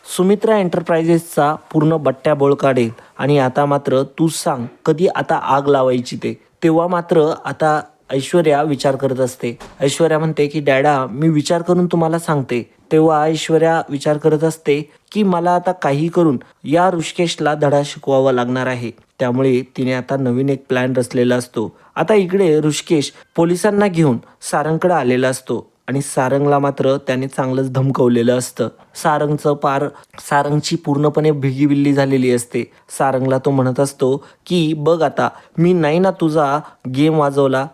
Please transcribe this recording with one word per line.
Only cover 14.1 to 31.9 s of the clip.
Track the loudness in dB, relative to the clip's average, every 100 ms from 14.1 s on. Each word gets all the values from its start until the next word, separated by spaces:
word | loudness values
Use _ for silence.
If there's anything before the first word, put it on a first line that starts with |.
| 0
करत | 0 2
असते | 0 -2 -2 -2 -4 _ _
की | -2
"मला | 0 2 2
आता | 0 0
काही | -2 -2 0 0
करून | 2 2 0 -8 _
या | -2 2 2
ऋषिकेशला | 0 -6 -4 -4 -2 -2
धडा | 0 2 2
शिकवावा | -2 -6 0 2 2
लागणार | 0 -2 -2 -4
आहे." | -6 -8 -12 _ -6
त्यामुळे | -2 0 2 0 -2 -6
तिने | -4
आता | -4 -4 -4
नवीन | 0 0 -2
एक | -4 -2
प्लॅन | -2 0 -2
रचलेला | -2 0 0
असतो. | 0 -2 -6 -6 -10 _
आता | -6 2
इकडे | 2 2 2 2 2
ऋषिकेश | 0 -2 0 -2 -2 -12 -8
पोलिसांना | -2 0 2 0 2 0
घेऊन | 2 2 0 -6 _ -6
सारंगकडे | -4 -2 0 0
आलेला | 2 2 2 0
असतो | -2 -6 -8 -8 _ -6
आणि | -6
सारंगला | -4 -4 0 0 2 2
मात्र | 0 0 -2 0
त्याने | -2 -4 -4
चांगलंच | -6 -4 -2 -2
धमकवलेलं | -2 -2 2 2 4 2 0
असतं. | -4 -6 -8 -8 _ -4
सारंगचं | -2 0 -2 -2 -2
पार, | 0 -2 -2 -4 -8 -20 -20 -2
सारंगची | -2 0 -2 -2
पूर्णपणे | -6 -2 0 0 2 0
भिगीबिल्ली | 0 -2 0 2 2 2